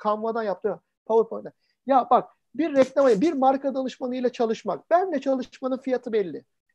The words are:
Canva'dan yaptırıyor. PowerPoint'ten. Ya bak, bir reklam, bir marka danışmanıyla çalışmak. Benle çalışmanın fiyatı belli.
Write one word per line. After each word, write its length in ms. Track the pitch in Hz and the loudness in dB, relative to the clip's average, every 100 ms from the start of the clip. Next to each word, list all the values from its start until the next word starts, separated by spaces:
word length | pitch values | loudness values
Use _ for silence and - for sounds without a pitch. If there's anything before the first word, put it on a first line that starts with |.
Canva'dan 400 | 214 214 226 226 | -4 -4 -4 -4
yaptırıyor. 360 | 214 180 208 170 _ _ - | -4 -4 -6 -6 _ _ 0
PowerPoint'ten. 480 | 226 220 202 151 _ _ _ 240 | 0 2 -4 -12 _ _ _ 0
Ya 220 | 262 240 | 2 4
bak, 180 | 233 - _ _ 240 | 2 2 _ _ -6
bir 200 | 330 277 | -2 2
reklam, 320 | 262 294 269 | 2 4 4
bir 260 | 202 320 | 4 2
marka 420 | 277 262 269 277 269 | 2 2 2 -2 -4
danışmanıyla 560 | 262 - 254 254 247 | -6 -6 -8 -4 -4
çalışmak. 580 | 247 226 220 202 175 - | -2 -2 -2 -4 -6 0
Benle 320 | 339 381 294 | 0 2 -2
çalışmanın 560 | 277 262 240 - 254 254 | -2 -2 -4 -8 -6 -6
fiyatı 360 | 269 247 240 | -4 -6 -2
belli. 320 | 214 180 135 _ _ _ | -2 -4 -8 _ _ _